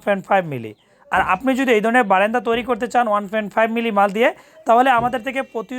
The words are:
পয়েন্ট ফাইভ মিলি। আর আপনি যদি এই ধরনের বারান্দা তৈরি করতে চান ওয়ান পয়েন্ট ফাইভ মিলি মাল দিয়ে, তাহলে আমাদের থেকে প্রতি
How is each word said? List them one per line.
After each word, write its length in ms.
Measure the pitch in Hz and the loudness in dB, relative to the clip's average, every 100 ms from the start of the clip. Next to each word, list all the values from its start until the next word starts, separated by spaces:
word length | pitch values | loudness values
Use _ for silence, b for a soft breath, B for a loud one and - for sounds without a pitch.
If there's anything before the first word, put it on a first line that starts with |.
পয়েন্ট 200 | - 196 165 | -2 -4 0
ফাইভ 140 | 196 170 | 0 0
মিলি। 180 | 131 110 104 b b _ | -8 -10 -16 b b _
আর 100 | 180 190 | -2 0
আপনি 180 | 185 254 254 | 0 0 -2
যদি 120 | 269 220 | 2 2
এই 40 | |
ধরনের 220 | 214 247 214 | 2 2 2
বারান্দা 260 | 190 208 240 226 | 2 2 0 -2
তৈরি 160 | 233 240 | -4 -2
করতে 180 | 233 233 | -4 -2
চান 120 | 240 233 | -2 0
ওয়ান 120 | 208 202 | -2 -2
পয়েন্ট 180 | 220 208 - | -6 -4 0
ফাইভ 120 | 220 226 | 0 0
মিলি 140 | 233 202 | -2 2
মাল 100 | 202 196 | 0 2
দিয়ে, 120 | 262 381 B B - | 0 0 B B 2
তাহলে 220 | 233 262 240 | 4 4 2
আমাদের 220 | 240 247 240 | 0 -4 -6
থেকে 140 | 262 269 | -8 -8
প্রতি 220 | 233 202 | -10 -10